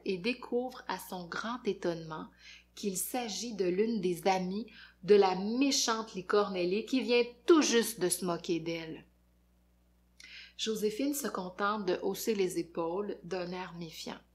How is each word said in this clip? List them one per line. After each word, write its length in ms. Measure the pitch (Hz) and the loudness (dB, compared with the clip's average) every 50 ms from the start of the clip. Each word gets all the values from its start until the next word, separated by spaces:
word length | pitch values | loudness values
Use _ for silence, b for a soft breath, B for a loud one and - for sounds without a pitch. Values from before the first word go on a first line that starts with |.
| - | -4
et 120 | - 190 175 | -4 -4 -2
découvre 680 | 175 240 247 240 - - 240 240 247 254 - - - - | -2 -2 -4 -4 -6 -4 -2 -2 -2 -4 -8 -10 -6 -6
à 120 | 185 185 | -6 -6
son 260 | - - 190 180 175 | -6 -8 -10 -10 -8
grand 340 | 170 - - - 220 240 247 - | -8 -8 -6 -6 -6 -6 -4 -2
étonnement 640 | 202 190 196 - 175 170 165 165 160 156 165 - - B B B B B B B B _ | -2 -2 -2 -2 -2 -4 -4 -6 -8 -10 -10 -10 -12 B B B B B B B B _
qu'il 220 | - - 202 185 175 | -6 -6 -4 -4 -4
s'agit 580 | - - - 254 240 220 190 - 214 247 214 | -4 -4 -4 -4 -4 -4 -6 -6 -6 -6 -2
de 100 | 180 185 | 0 0
l'une 360 | 175 180 190 220 233 233 208 | 2 4 2 2 2 2 0
des 260 | 175 185 175 160 - 196 | 0 0 0 2 2 2
amies 400 | 190 190 180 180 190 208 247 B B B B B B B - | 2 2 0 -2 -4 -4 -6 B B B B B B B 4
de 120 | 175 208 | 8 8
la 200 | 202 196 185 185 | 8 8 6 4
méchante 760 | 185 196 208 233 254 285 277 277 - - 240 226 220 220 - - | 2 0 -2 2 2 2 4 4 2 2 2 0 0 -2 -6 -8
licorne 420 | 190 180 - 214 208 208 196 196 | -10 -2 2 4 4 4 4 0
ailée 300 | 180 175 180 190 220 220 | 0 0 0 0 0 0
qui 160 | - 269 262 | 0 0 0
vient 220 | 214 220 240 240 233 240 - - _ | 2 4 4 4 4 2 -4 -2 _
tout 160 | - 339 311 | 8 8 8
juste 380 | 247 - 226 233 220 226 - - | 8 6 6 4 4 2 0 -2
de 100 | 175 180 | 0 0
se 140 | - - 196 | 0 0 -2
moquer 360 | 180 170 165 - - 170 165 | -2 -2 -2 -2 -2 -2 -2
d'elle. 460 | 160 165 165 165 165 160 156 - - - _ _ _ _ _ _ _ _ _ _ _ _ _ _ _ _ _ _ _ _ _ B B B B B B B B - | -2 -4 -6 -6 -6 -10 -12 -14 -16 -20 _ _ _ _ _ _ _ _ _ _ _ _ _ _ _ _ _ _ _ _ _ B B B B B B B B -6
Joséphine 580 | - 220 220 190 208 214 214 - 269 285 285 | -4 -2 -2 0 0 0 0 0 0 0 0
se 140 | - - 196 | -2 -2 -4
contente 560 | - 196 185 180 185 - 202 202 214 214 196 | -4 -4 -6 -6 -4 -2 0 0 0 0 0
de 120 | 175 175 - - | 0 0 0 0
hausser 320 | 196 190 - - 233 220 | -2 -4 -2 0 0 2
les 240 | 202 190 175 165 170 | 2 2 2 0 -2
épaules 580 | 160 - - 180 165 165 175 196 208 202 - - - | -4 -4 -4 -4 -2 -2 -2 -4 -4 -6 -8 -10 -8
d'un 280 | 170 190 185 175 175 | -8 -6 -6 -4 -6
air 220 | 180 185 185 175 170 170 | -6 -8 -10 -10 -10 -10
méfiant. 400 | 170 160 - - - - - - - _ _ | -12 -12 -12 -12 -12 -12 -12 -12 -16 _ _